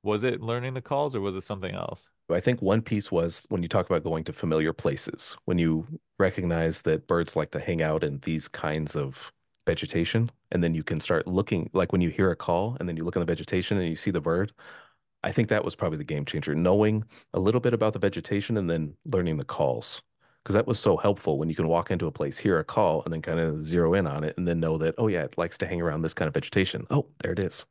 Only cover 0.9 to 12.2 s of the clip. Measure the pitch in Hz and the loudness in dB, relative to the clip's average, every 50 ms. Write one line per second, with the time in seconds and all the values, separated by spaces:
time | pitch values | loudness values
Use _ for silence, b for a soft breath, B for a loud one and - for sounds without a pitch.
0.9 | 143 139 147 147 131 110 98 101 92 95 - - 104 95 95 90 90 92 - - | 0 0 0 0 -2 -2 -2 -2 -4 -4 -6 -6 -8 -6 -6 -6 -6 -6 -6 -8
1.9 | - - - _ _ _ _ - 85 92 - 127 123 117 - 95 101 113 110 - | -8 -10 -16 _ _ _ _ -2 -2 2 2 2 0 2 4 4 4 4 2 0
2.9 | 110 104 - - - 85 85 85 82 - - _ 110 90 85 82 - 101 85 - | -2 -2 -2 0 0 2 2 0 -4 -8 -6 _ -4 -2 -2 0 0 0 2 2
3.9 | 92 80 76 82 82 80 - - 76 - - 82 78 78 78 80 78 - - 80 | 0 0 0 0 -2 -2 -4 -6 -8 -4 -2 0 2 2 2 0 -2 -2 -4 -4
4.9 | 71 69 - - - - - - - - _ - 90 85 82 82 80 80 82 - | -4 -2 -8 -10 -10 -8 -10 -10 -10 -10 _ 0 2 2 4 4 2 0 -2 -6
5.9 | 156 - _ _ _ - 98 92 - - 90 87 85 82 82 80 78 - - 82 | -12 -16 _ _ _ 2 2 2 2 0 -2 0 0 2 2 0 -2 0 0 0
6.9 | 78 76 - - 87 85 85 - - 80 76 - - 78 - - 87 82 80 78 | 0 0 0 0 0 0 0 0 0 -2 -2 -2 -4 -6 -2 -2 0 0 0 0
7.9 | 78 80 80 73 71 69 - 82 80 80 - - - - - 78 76 78 78 73 | 0 0 0 -2 -4 -4 -4 -4 -4 -4 -4 -8 -10 -6 -4 -2 -2 -2 -4 -4
8.9 | - 76 71 67 67 - - - _ _ _ _ _ _ _ - 82 - - - | -4 -4 -6 -4 -8 -12 -14 -16 _ _ _ _ _ _ _ -2 -2 0 -4 -4
9.9 | - 85 85 - - 113 117 117 _ _ _ _ - 90 85 82 82 80 76 - | -2 -2 0 2 2 2 0 0 _ _ _ _ 0 2 2 2 2 0 -2 -2
10.9 | - 78 - - 87 80 - - 90 95 101 - - 85 82 - - 92 90 - | -4 -4 0 0 0 0 0 0 0 0 0 2 0 -2 -2 0 2 2 2 4
11.9 | - 90 87 82 - - | 4 2 2 2 2 2